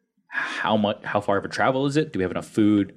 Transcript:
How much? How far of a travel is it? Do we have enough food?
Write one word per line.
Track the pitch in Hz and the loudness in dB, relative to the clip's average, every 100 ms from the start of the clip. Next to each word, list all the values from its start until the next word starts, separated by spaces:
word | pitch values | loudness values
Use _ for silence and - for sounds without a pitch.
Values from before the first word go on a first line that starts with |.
| _ _ _ | _ _ _
How | - - - 113 110 | -6 -6 -4 0 2
much? | 104 107 | 0 -2
How | - 107 | -4 -4
far | 104 98 | 0 -2
of | |
a | - | -2
travel | - 113 131 143 | 0 0 2 0
is | 143 | 0
it? | 156 | -2
Do | 92 | -2
we | |
have | 92 | -2
enough | 85 78 | -4 -4
food? | - 104 104 95 | 2 4 4 0